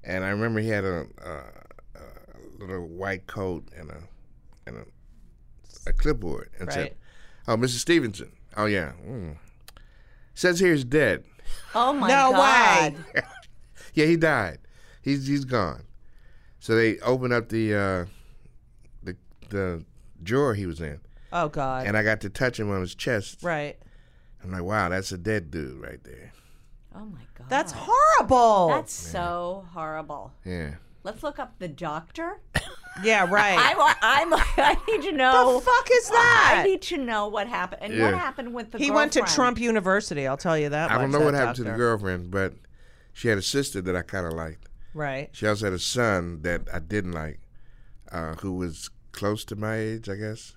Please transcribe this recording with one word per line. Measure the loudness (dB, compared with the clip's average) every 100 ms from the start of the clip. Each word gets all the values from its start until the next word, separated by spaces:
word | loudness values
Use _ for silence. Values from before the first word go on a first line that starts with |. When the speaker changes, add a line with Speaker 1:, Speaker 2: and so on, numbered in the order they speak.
Speaker 1:
and | -6 -4
I | -2
remember | -2 -2 0
he | 0
had | -2
a, | -2 -4 -8 -14
a, | -14 -14 -14 -20 -20 -20 -20 -18
a | -18 -20 -20 -20 -20 -16
little | -10 -10 -10
white | -8 -6 -6 -8
coat | -6 -6 -6 -10 -18
and | -16
a, | -16 -18 -20 -20 -20 -20 -20 -18
and | -18
a, | -18 -20 -20 -20 -20 -20 -20 -20 -20 -10 0
a |
clipboard | 4 4 2 -2 -8 -8 -10
and | -6
said, | -6
Speaker 2:
Right. | -6 -10 -20 -20 -20 -12 -2
Speaker 1:
"Oh, | 0
Missus | 2 0
Stevenson. | 2 2 2 -8 -16 -20 -12 -2
Oh, | 0
yeah. | 0 -2 -8
Mm. | -14 -12 -12 -14 -20 -20 -20 -20 -20 -20 -20 -20 -20
Says | 0 0 4
here | 2
he's | 2
dead." | 2 2 2 0 -6 -10 -4 -4 -2
Speaker 3:
Oh, | 0 2
my | 2 4
Speaker 2:
No | 6 6
Speaker 3:
God. | 6 6 8 6 6 2 -2 -6
Speaker 2:
way. | -6 -6
Speaker 1:
<laughs> | -16 -20 -20 -20 -20 -6
Yeah, | 0 4
he | 4
died. | 4 2 -2 -6 -18 -20 -20 -10
He's, | -4 -2 0
he's | -2
gone. | 0 0 0 -4 -16 -20 -20 -20 -20 -20 -20 -16
So | 2
they | 4 4 2
opened | 0 0 2
up | 0 0
the, | -2 0 2
uh, | 0 -2 -6 -14 -20 -20 -20 -20 _ -20 -20 -16
the, | -14 -14 -18 -20 -8
the | -4 -4 -6 -12 -20 -20 -16
drawer | -2 0 2
he | 0 -4
was | -6
in. | -10 -10 -16 -20 -8
Speaker 2:
Oh, | -4 -4
God. | -4 -4 -4 -2
Speaker 1:
And | 0
I |
got | 0 -2
to | -6
touch | -2 -2 -2
him | -4
on | -4
his | -6 -6
chest. | -4 -4 -4 -10
Speaker 2:
Right. | -6 -6 -6 -12 -20 -20 -20 -20 -20 -18
Speaker 1:
I'm | -12
like, | -8
"Wow, | -4 -2 0
that's | -2 -4
a | -8
dead | -4 -4 -4
dude | -8 -10 -12
right | -16 -16
there." | -20 -20 -20 -20 _ -20 -20 -20 -20
Speaker 3:
Oh, | -20
my | -18 -18 -20 -20
God. | -2
Speaker 2:
That's | -2 -2 -8
horrible. | 2 6 8 6 6 6 8 6 6
Speaker 3:
That's | 2 -2 -12 -8
Speaker 1:
Yeah. |
Speaker 3:
so | -4 -4 -4 -6 -8 -12
horrible. | -10 -8 -8 -10 -12 -14 -16
Speaker 1:
Yeah. | -10 -8 -8 -10 -18 -14
Speaker 3:
Let's | -14 -8
look | -8 -8
up | -12 -10
the | -14
doctor. | -8 -8 -8 -10 -10 -10 -10 -8
<laughs> | -8 -8 -16 -16 -4
Speaker 2:
Yeah, | 2 2 4
right. | 2 4 4
Speaker 3:
I | 4
wa-, | 6 4 4
I'm, | 4 4 2
<laughs> | 2 2 2
I | 2 2 0
need | -2
to | -2
know. | 2 4 6 6 4
Speaker 2:
The |
fuck | 4 2 6
is | 2 4
that? | 4 6 6 6 6
Speaker 3:
I |
need | 4 0
to | -2 -6
know | -2 -2 -2
what | -4 -4
happened. | -4 -6 -8
And | -4 2
what | 2
Speaker 1:
Yeah. | 2
Speaker 3:
happened | -2 -6 -10
with | -10 -10
the | -2
Speaker 2:
He | 2
went | 4 4
to | 2
Speaker 3:
girlfriend? | 2
Speaker 2:
Trump | 2 2 2
University, | 2 2 2 0 0 -4 -2
I'll | -2
tell | 0 0
you | 0
that | -2 0
Speaker 1:
I | 2
don't | 2
Speaker 2:
much, |
Speaker 1:
know | 4
Speaker 2:
that |
Speaker 1:
what | 4
happened | 2 0 -2
to |
the | -4
Speaker 2:
doctor. | 0
Speaker 1:
girlfriend, | 2 2 -2 -4 -4
but | -2 -2 -6 -20 -20 -20 -20 -20
she | -4 0
had | 0
a |
sister | 0 -2 -2 -4
that | -2 -4
I |
kinda | -4 -6 -4
liked. | -6 -8 -12 -18 -18 -14
Speaker 2:
Right. | -8 -6 -6 -10
Speaker 1:
She | -4
also | -2 0 -2
had |
a | -4
son | -4 0 2 0 -2 -6
that | -4 -4 -4
I | -6
didn't | -4 -4 -4
like, | -6 -8 -12 -18 -20 -20 -20 -20 -20 -12
uh, | -10 -8 -8
who | -8
was | -6 -6 -8 -16 -18 -20
close | -6 -4 -4 -8
to | -8
my | -6 -4
age, | -6 -8 -8
I |
guess. | -8 -8 -10 -16